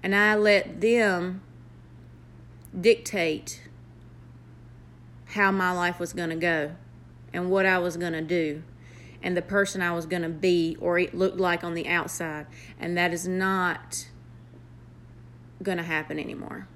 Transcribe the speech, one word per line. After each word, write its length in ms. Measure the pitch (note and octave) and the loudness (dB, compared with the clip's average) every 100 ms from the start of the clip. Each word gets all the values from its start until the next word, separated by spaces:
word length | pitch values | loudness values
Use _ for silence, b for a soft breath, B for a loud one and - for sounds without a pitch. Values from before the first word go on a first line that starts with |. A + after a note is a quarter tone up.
and 120 | G3 | 2
I 200 | G3+ G#3 G#3+ | 4 4 6
let 440 | G#3 G3+ - - | 6 4 4 0
them 600 | A3 A#3 G#3+ F3+ F3+ F#3 - - - - - - - - - - - - - F#3 | 2 4 4 2 -2 -6 -12 -20 -20 -20 -20 -20 -20 -20 -20 -20 -20 -20 -12 2
dictate 840 | F#3+ A3 - G#3 E3 D#3 - - - - - - - - - - - - - - - - - - - | 4 4 2 -2 -2 -2 -8 -16 -16 -20 -20 -20 -20 -20 -20 -20 -20 -20 -20 -20 -20 -20 -20 -20 -10
how 240 | G#3 G3 | 2 2
my 220 | G3 F#3 | 4 2
life 260 | F3+ F3 F3 | 2 0 -2
was 140 | F3 | -6
gonna 240 | - E3+ E3 | -4 -4 0
go 360 | E3+ E3 D3 F3 - - - - - | 0 0 -2 -8 -18 -20 -20 -20 -10
and 180 | F3 F3+ | -6 0
what 160 | F#3+ F#3+ | 4 4
I 120 | F#3 | 4
was 180 | F3+ E3+ | 0 -2
gonna 260 | F3 E3 | -4 -4
do 400 | D#3+ F3+ D#3+ D3+ E3 - B B B B | -2 0 0 -4 -12 -20 B B B B
and 140 | - F3+ | -2 -2
the 60 | |
person 400 | - G3+ G3 F#3+ | 0 0 0 0
I 100 | F3 | -2
was 140 | E3+ D#3+ | -2 -4
gonna 220 | F3 E3 | -4 -4
be 480 | D#3+ F#3 F3 E3 D#3+ | 0 2 4 2 -2
or 180 | F3 F3 | 0 0
it 140 | F3+ | 0
looked 260 | E3+ F#3+ - | 0 -2 2
like 260 | F#3 E3+ | 0 0
on 100 | F3 | -4
the 140 | E3+ - | -6 -2
outside. 580 | F3 - - E3 D3+ - B B B | -2 -2 -6 -8 -8 -12 B B B
And 180 | E3+ F3 | -4 0
that 160 | F3 | 0
is 140 | E3+ F3+ | 0 -2
not 840 | F#3 F#3+ F#3+ F3+ - - - - - - - - - - - - - - - - - - - | 0 0 2 0 -2 -8 -12 -12 -18 -20 -20 -20 -20 -20 -20 -20 -20 -20 -20 -20 -20 -20 -8
gonna 200 | F#3 F3 | -4 -2
happen 360 | E3+ D#3+ D#3 D#3 | -2 -4 -2 -6
anymore. 500 | D3 - - - G3 | -6 -10 -10 -12 -14